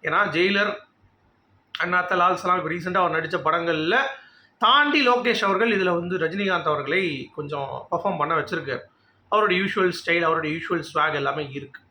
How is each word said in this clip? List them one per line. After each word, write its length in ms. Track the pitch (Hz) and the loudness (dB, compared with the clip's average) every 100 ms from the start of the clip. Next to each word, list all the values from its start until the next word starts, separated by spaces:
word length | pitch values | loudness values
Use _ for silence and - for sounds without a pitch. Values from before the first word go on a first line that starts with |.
ஏன்னா 180 | 160 165 208 | 0 0 0
ஜெயிலர், 440 | 156 185 202 208 - _ _ _ _ _ _ _ _ _ - | 0 0 2 -2 -4 _ _ _ _ _ _ _ _ _ -6
அண்ணாத்த, 320 | 175 180 180 180 | -2 0 0 2
லால் 200 | 175 180 | 2 2
சலாம், 220 | 180 180 | 0 -2
இப்ப 120 | 156 | -2
ரீசெண்டா 320 | 175 175 185 | -6 -2 0
அவர் 140 | 180 160 | 2 0
நடிச்ச 220 | 160 175 | -2 -2
படங்கள்ல 520 | 151 170 170 156 160 233 262 - - _ _ _ | 0 0 0 -2 0 0 0 -6 -20 _ _ _
தாண்டி 500 | 220 269 294 294 254 | 2 4 4 2 2
லோகேஷ் 360 | 247 240 214 | 2 2 0
அவர்கள் 280 | 196 190 233 | 2 4 4
இதுல 180 | 202 185 | 2 2
வந்து 280 | 170 175 185 | 0 -2 -2
ரஜினிகாந்த் 540 | 160 190 196 180 160 | -2 -2 -2 0 0
அவர்களை 600 | 151 135 175 180 135 - - | -2 0 -2 -2 -4 -10 -12
கொஞ்சம் 520 | 147 147 135 131 - | -8 -6 -6 -10 -6
பெர்ஃபார்ம் 260 | 170 196 175 | -4 0 2
பண்ண 180 | 147 160 | 4 2
வச்சிருக்காரு 480 | 143 170 139 123 - _ _ _ _ | 0 -4 -4 -8 -8 _ _ _ _
அவருடைய 280 | 208 208 180 | 2 4 2
யூஷுவல் 300 | 196 202 185 | 0 2 0
ஸ்டைல், 300 | 170 - 170 | 0 -2 0
அவருடைய 300 | 165 160 156 160 | 2 0 -2 -6
யூஷுவல் 280 | - 175 151 | -2 -4 -2
ஸ்வாக் 200 | 156 151 | 0 0
எல்லாமே 360 | 147 139 143 143 | 0 -2 -4 -6
இருக்கு. 300 | 139 131 - _ | -10 -12 -20 _